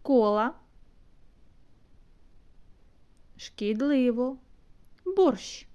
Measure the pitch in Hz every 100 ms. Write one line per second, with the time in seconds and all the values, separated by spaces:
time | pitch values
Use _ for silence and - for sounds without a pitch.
0 | - 262 214 208 233 - - - - -
1 | - - - - - - - - - -
2 | - - - - - - - - - -
3 | - - - - - - 208 214 285 277
4 | 247 233 254 262 - - - - - -
5 | 359 392 349 202 - - -